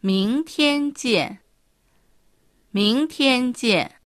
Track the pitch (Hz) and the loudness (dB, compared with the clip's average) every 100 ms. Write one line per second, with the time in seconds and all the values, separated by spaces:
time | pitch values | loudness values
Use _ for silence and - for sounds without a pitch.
0 | 196 190 196 269 320 - 294 285 285 285 | 0 0 0 -2 -4 0 0 2 -2 -4
1 | 247 202 127 196 _ _ _ _ _ _ | 0 0 0 -8 _ _ _ _ _ _
2 | _ _ _ _ _ _ _ 196 202 240 | _ _ _ _ _ _ _ -2 0 0
3 | 311 - 269 254 254 240 233 185 - - | -2 0 2 2 -2 -2 0 0 0 -8